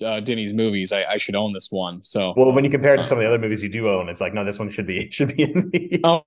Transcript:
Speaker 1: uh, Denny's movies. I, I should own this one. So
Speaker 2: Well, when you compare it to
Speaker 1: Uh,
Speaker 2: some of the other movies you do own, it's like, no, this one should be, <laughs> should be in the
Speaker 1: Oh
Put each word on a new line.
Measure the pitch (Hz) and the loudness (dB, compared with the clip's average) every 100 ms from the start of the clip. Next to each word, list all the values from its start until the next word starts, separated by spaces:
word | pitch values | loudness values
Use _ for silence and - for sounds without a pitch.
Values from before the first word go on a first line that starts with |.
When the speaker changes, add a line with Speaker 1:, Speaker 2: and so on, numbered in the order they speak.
Speaker 1:
uh, | 110 107 | -4 -4
Denny's | 107 113 104 | -2 -4 -2
movies. | 107 113 101 92 | 0 0 0 0
I, | 98 | -2
I | 82 104 | 0 -2
should | - | 0
own | 98 107 | 0 -2
this | 95 - | -2 -2
one. | 95 90 90 | -2 -6 -6
So | - 107 92 104 | -6 -2 0 4
Speaker 2:
Well, | 131 | 6
when | 131 | 6
you | 139 | 2
compare | 139 143 | 2 4
it | 139 | 4
to | |
Speaker 1:
Uh, | - | 4
Speaker 2:
some | 123 | 0
of | |
the | 110 | 2
other | 117 | 2
movies | 110 107 | 0 -4
you | 101 | -4
do | 113 110 | -2 0
own, | 95 87 | 0 -2
it's | 87 | -4
like, | 90 | -4
no, | 104 | -2
this | 101 101 | -4 -6
one | 104 | -8
should | - 92 | -6 -4
be, | 90 - | -6 -6
<laughs> | |
should | - 139 | -2 -2
be | - | 2
in | 151 180 190 | 0 0 0
the | 170 175 170 | -2 -2 0
Speaker 1:
Oh | 170 165 | 2 2